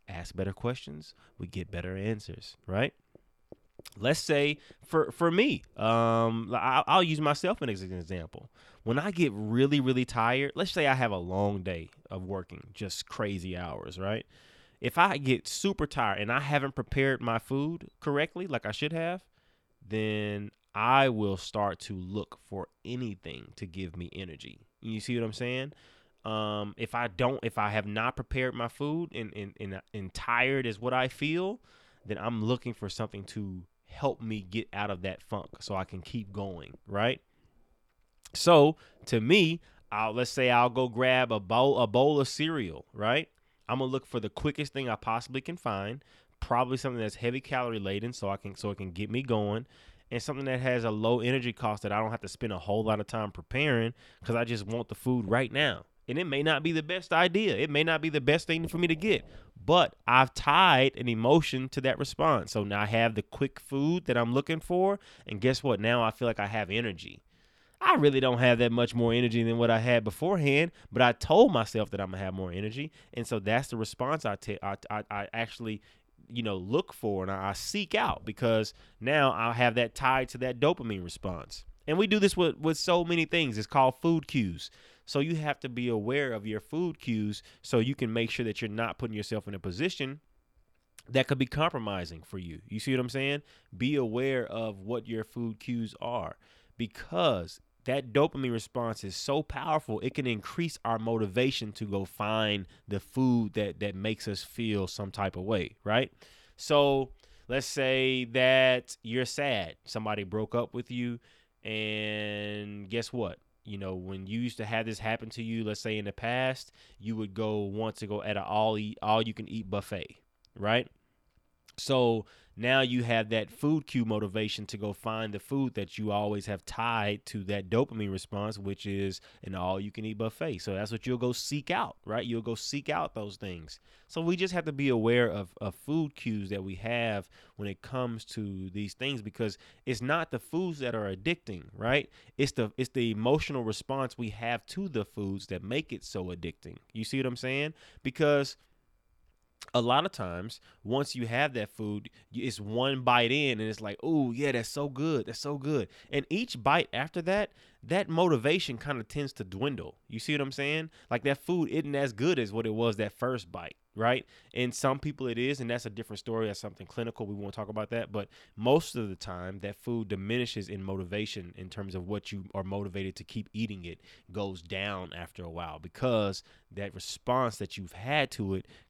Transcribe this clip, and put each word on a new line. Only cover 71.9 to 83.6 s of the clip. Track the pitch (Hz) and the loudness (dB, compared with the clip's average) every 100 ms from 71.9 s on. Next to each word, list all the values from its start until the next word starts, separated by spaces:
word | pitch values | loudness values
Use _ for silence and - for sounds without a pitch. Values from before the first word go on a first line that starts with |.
that | 98 | -2
I'm | 95 | -4
gonna | 92 | -4
have | 95 | -4
more | 95 92 | -4 -4
energy, | 90 107 120 156 - - | -4 -4 -6 -10 -12 -14
and | - 113 | -8 -4
so | 113 | -2
that's | 98 117 135 | 2 2 0
the | 117 | -4
response | 110 - 127 156 | -4 -2 -2 0
I | 110 101 | -2 -4
ta-, | - 101 | -6 -6
I, | 98 98 - | -6 -6 -6
I, | 107 - | -8 -4
I | 104 101 | -6 -4
actually, | 113 113 - 113 107 - _ _ _ - | -4 -4 -4 -8 -8 -12 _ _ _ -10
you | 117 | -4
know, | 110 98 | -2 -2
look | 92 143 - | 0 0 0
for | - 110 95 | -4 -2 0
and | 92 | -2
I, | 98 95 | -2 -2
I | |
seek | 98 - 208 196 | -4 -4 -4 0
out | - - - | 0 0 -2
because | - 107 120 110 110 - - _ | -6 -2 2 2 0 -8 -20 _
now | 120 151 135 | 0 4 4
I | 92 117 | 4 0
have | 117 123 | 4 4
that | 117 117 | 4 0
tied | - 135 135 127 | 2 4 4 0
to | 120 | -4
that | 127 123 | -4 2
dopamine | 143 175 117 98 | 2 2 -4 -6
response. | 87 - 98 85 - - - - - | -6 -8 -8 -8 -10 -16 -18 -12 -2
And | 165 | 2
we | 208 | 4
do | 214 | 6
this | 196 - | 4 4
with, | 170 - | 2 2
with | 156 156 | 0 0
so | - 175 | 2 2
many | 170 170 | 4 0
things. | 160 170 147 | 2 2 0
It's | 107 | -2